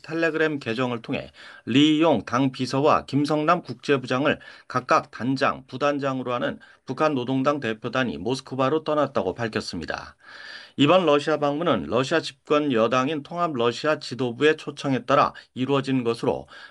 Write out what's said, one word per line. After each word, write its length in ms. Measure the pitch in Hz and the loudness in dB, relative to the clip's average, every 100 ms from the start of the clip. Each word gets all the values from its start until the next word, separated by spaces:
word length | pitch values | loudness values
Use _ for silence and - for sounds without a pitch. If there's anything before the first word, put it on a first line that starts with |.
텔레그램 580 | - 160 165 156 156 147 | -8 -2 -2 0 0 -2
계정을 420 | 117 113 127 117 | -4 -2 -2 -4
통해 280 | - 120 - - - - | -6 -6 -8 -16 -20 -12
리희용 640 | - 127 151 151 165 120 - | 0 4 4 4 4 2 0
당 260 | 120 135 | 0 0
비서와 540 | 131 127 135 147 95 - | 0 -2 2 4 4 2
김성남 560 | 135 147 151 151 175 | 0 0 2 2 0
국제부장을 760 | - 113 - 139 123 131 147 - - - - | -2 -6 0 0 0 0 0 -2 -6 -20 -8
각각 420 | 127 120 156 - | -4 2 2 0
단장, 540 | - 120 135 131 69 - | -4 -4 0 0 -2 -8
부단장으로 640 | 131 147 147 139 131 123 | -4 -2 0 -2 -4 -4
하는 280 | 123 147 - - _ - | -4 -4 -6 -14 _ -8
북한 280 | 131 156 | 0 0
노동당 460 | 139 123 135 135 147 | 0 0 0 0 0
대표단이 580 | 117 110 123 131 120 73 | -2 -4 -4 -2 -2 -2
모스크바로 640 | 92 131 - 131 131 156 | -4 -4 -4 -2 0 0
떠났다고 500 | 156 151 139 - 92 | 0 0 0 0 -2
밝혔습니다. 800 | 90 113 110 - 90 73 - - - - - - - - - | -2 -4 -4 -6 -8 -8 -8 -10 -18 -20 -20 -18 -18 -8 2
이번 300 | 147 185 170 | 4 4 4
러시아 320 | 147 147 151 | 2 2 0
방문은 460 | 147 143 170 110 | 0 0 0 0
러시아 360 | 73 110 135 160 | 0 -2 0 -2
집권 520 | 151 - - 147 147 | -4 -8 0 2 4
여당인 500 | 113 113 127 131 156 | 2 2 2 0 -4
통합 320 | 139 175 170 | -6 -4 -2
러시아 460 | 131 117 117 151 151 | 0 0 0 0 -2
지도부의 560 | - 123 127 120 147 156 | -4 -4 -4 2 2 2
초청에 480 | - 143 143 127 | -2 -6 -2 -2
따라 280 | - 139 117 - - | 2 4 4 0 -12
이루어진 500 | 120 127 139 135 131 | -4 0 0 0 0
것으로 420 | 117 117 131 65 - - - | 0 0 0 -2 -6 -18 -20